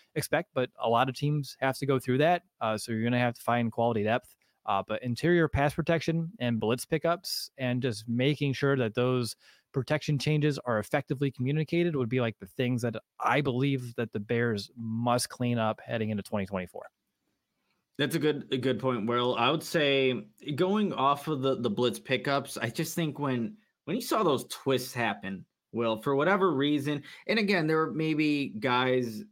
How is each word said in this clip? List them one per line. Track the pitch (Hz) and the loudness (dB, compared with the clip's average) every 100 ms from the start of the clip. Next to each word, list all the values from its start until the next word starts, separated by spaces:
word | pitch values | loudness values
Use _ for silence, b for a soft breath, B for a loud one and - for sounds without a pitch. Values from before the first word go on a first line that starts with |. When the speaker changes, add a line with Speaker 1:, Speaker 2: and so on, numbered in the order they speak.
| b | b
Speaker 1:
expect, | 156 - 151 - | -8 -2 -2 -2
but | 135 127 - | -2 -2 -2
a | 113 | 2
lot | 117 131 | 4 2
of | |
teams | 127 147 151 139 - | 0 -2 -2 -4 -2
have | 135 - | -2 -2
to | 139 | 0
go | 131 | 0
through | 127 127 | 2 2
that. | 156 175 _ - | 4 2 _ -4
Uh, | 113 107 | -2 -2
so | - | -2
you're | 110 | -2
gonna | 117 123 | 0 2
have | 123 | 0
to | 117 | -2
find | - 120 117 | 0 0 0
quality | 120 117 113 | 0 0 2
depth. | 104 123 - _ _ _ | 0 0 -2 _ _ _
Uh, | - 98 98 | -2 -2 -2
but | 107 | -6
interior | 123 117 165 175 160 | -4 -2 2 4 4
pass | 139 147 | 2 0
protection | - 160 165 - 165 165 - | 0 0 0 0 -2 -4 -4
and | 123 113 | -2 0
blitz | 107 123 | 0 0
pickups | - 160 165 175 - - - - | 0 -2 0 -2 -4 -8 -8 -6
and | 127 123 | -2 0
just | 127 104 117 | -2 -4 -4
making | 120 135 143 143 | 2 2 2 0
sure | 123 139 139 | 0 2 2
that | 113 | 0
those | 113 127 127 117 - b b b | 2 2 2 -2 -6 b b b
protection | 139 120 151 - 147 | -6 -2 -2 0 0
changes | 151 151 147 139 | 2 2 2 0
are | 123 110 | 0 0
effectively | - 147 - 135 143 | 0 -2 -2 -2 -2
communicated | - 127 151 147 170 175 | -2 -2 0 0 0 0
would | 147 117 | 0 0
be, | 127 | 0
like, | 117 - | 0 -4
the | 95 | -14
things | - 123 123 | -2 0 0
that | 120 110 _ - | 0 -4 _ -4
I | 110 131 | 0 2
believe | 139 123 139 135 123 | 2 0 0 0 -4
that | 117 113 | -4 -4
the | 107 | -4
Bears | 104 117 120 104 98 - | -2 0 0 0 -6 -10
must | 113 113 120 123 - | -6 -2 2 2 0
clean | - 123 120 | -4 0 0
up | 110 110 | 0 -2
heading | - 120 107 | -6 -4 -2
into | 107 | -4
twenty | - 107 95 | -4 -4 -2
twenty-four. | 95 90 - - _ _ _ _ _ _ _ _ _ _ - | -4 -6 -12 -16 _ _ _ _ _ _ _ _ _ _ -2
Speaker 2:
That's | 143 160 | 0 2
a | |
good, | 151 147 - | 2 0 -2
a | 127 | 0
good | 131 113 | 0 0
point, | 131 120 110 | 0 0 0
Will. | 120 123 113 | 2 2 2
I | 120 | 2
would | 165 | 2
say | - 165 143 135 131 120 - _ - 143 | 0 0 2 4 2 0 -6 _ -8 0
going | 185 208 196 | 2 2 0
off | 110 135 143 156 | 2 2 0 -2
of | 143 | 0
the, | 135 127 | 0 0
the | 120 | 0
blitz | 104 123 104 | 2 0 0
pickups, | - 127 143 139 131 - | -2 -2 2 -2 -2 -6
I | 120 | -6
just | 139 160 - | -4 -4 -2
think | 160 135 | -4 -2
when, | 143 123 110 - B B | -2 -2 -4 -8 B B
when | - 220 | -6 -6
you | |
saw | - 226 | -2 2
those | 175 127 - | 2 2 -2
twists | - 139 127 127 | -6 0 0 -2
happen, | 123 113 104 98 95 - _ _ | -2 -2 -2 -6 -10 -12 _ _
Will, | 110 117 110 | -2 -2 0
for | 143 139 | 0 2
whatever | 160 196 190 | 4 4 2
reason, | 135 143 147 135 147 B B - | 2 2 0 0 -4 B B -2
and | 214 | 0
again, | 202 185 156 | 2 2 2
there | 156 | 2
were | 156 | 0
maybe | 156 156 156 151 143 135 107 | -2 0 2 2 0 -2 -2
guys | 127 123 127 127 117 107 - | 0 2 4 2 0 -6 -14